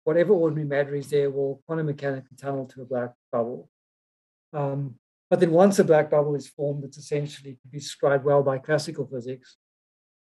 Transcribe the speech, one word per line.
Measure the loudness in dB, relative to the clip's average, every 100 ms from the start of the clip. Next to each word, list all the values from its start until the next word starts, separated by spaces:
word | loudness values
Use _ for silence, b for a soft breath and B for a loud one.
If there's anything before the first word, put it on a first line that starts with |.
whatever | 0 2 4
ordinary | 4 2 0 -2
matter | -2 -2
is | -4 -2
there | 0 0
will | 0 -4 -6 -8
quantum | -4 -4
mechanically | -4 -6 -6 -10 -12
tunnel | -8 -8 -8
to | -14
a | -8
black | -6 -6 _ -8
bubble. | -4 -4 -6 -16 _ _ _ _ _ _ _ _
Um, | -6 -4 -4 -8 -12 _ _ -2
but | 2
then | 4
once | 6 6 6
a |
black | 6 6 4
bubble | 2 2 -2
is | -8
formed, | -6 -6 -6
it's | -10 -14
essentially | -6 -6 -6 -10 -18
to | -20 -18
be | -16
described | -14 -4 0 2
well | 4 2
by | 2 -2
classical | 0 -2 -2 -8 -8
physics. | -8 -10 -12 _ _ _ _ _ _ _ _ _